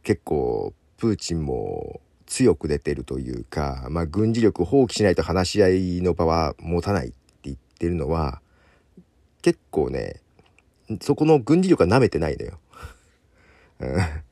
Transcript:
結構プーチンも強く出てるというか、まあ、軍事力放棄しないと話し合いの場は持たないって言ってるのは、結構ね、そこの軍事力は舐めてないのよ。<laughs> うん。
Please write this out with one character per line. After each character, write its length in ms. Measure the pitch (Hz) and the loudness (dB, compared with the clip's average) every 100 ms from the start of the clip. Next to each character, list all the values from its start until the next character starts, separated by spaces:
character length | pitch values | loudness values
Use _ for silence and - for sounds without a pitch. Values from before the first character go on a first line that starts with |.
結 200 | - 104 | -2 -4
構 500 | - 76 62 53 50 - _ _ | -2 -2 -2 -4 -6 -12 _ _
プ 160 | 113 | -2
ー 40 | 101 | -2
チ 180 | - | -4
ン 100 | 82 | -4
も 560 | 73 62 50 50 50 - _ _ - | -4 -6 -6 -8 -10 -14 _ _ -12
強 280 | - 123 | 2 4
く 140 | 80 78 | 4 -2
出 100 | 73 | -4
て 160 | - | -4
る 100 | 71 | -6
と 140 | - 65 | -6 -8
い 220 | 64 60 | -8 -10
う 40 | |
か、 420 | - 78 71 67 64 | -8 -6 -6 -6 -6
ま 120 | 82 | -6
あ、 40 | 82 | -4
軍 260 | 90 110 | 0 0
事 80 | 113 | 4
力 240 | 110 - | 2 2
放 200 | 90 135 | 2 4
棄 100 | 127 | 2
し 80 | - | 2
な 80 | 104 | 2
い 40 | |
と 80 | 87 | 2
話 280 | 78 87 92 | 0 0 0
し 120 | 104 | 4
合 60 | 92 | 4
い 340 | 92 92 87 | 4 0 0
の 120 | 90 | 0
場 120 | 85 82 | 0 2
は 280 | 82 78 - | 2 0 -4
持 240 | 82 87 | -4 -2
た 100 | 98 | 0
な 120 | 98 | -4
い 40 | 62 | -4
っ 20 | |
て 40 | - _ _ | -12 _ _
言 100 | 71 | -14
っ 20 | 67 | -14
て 320 | _ _ 85 | _ _ -4
る 60 | |
の 140 | 87 76 | -2 -2
は、 320 | 82 73 67 _ _ _ _ _ - _ _ _ _ | -2 -2 -6 _ _ _ _ _ -20 _ _ _ _
結 160 | 175 175 _ | -2 -2 _
構 200 | - 65 | -4 -2
ね、 300 | 64 50 - _ _ _ _ _ _ _ 110 | -4 -8 -12 _ _ _ _ _ _ _ -8
そ 140 | - | -2
こ 100 | 139 | 0
の 140 | 156 151 | 4 4
軍 240 | 110 165 | 4 2
事 60 | 185 | 4
力 160 | 160 | 4
は 40 | 87 | 6
舐 120 | 123 | 6
め 80 | 117 | 4
て 100 | - | 2
な 120 | 80 | -2
い 60 | - | -4
の 80 | |
よ。 140 | - - _ - - - _ _ | -8 -12 _ -20 -20 -20 _ _
<laughs> 640 | _ _ _ _ _ _ | _ _ _ _ _ _
う 60 | 65 | -4
ん。 100 | 76 85 76 - | -2 -2 -4 -12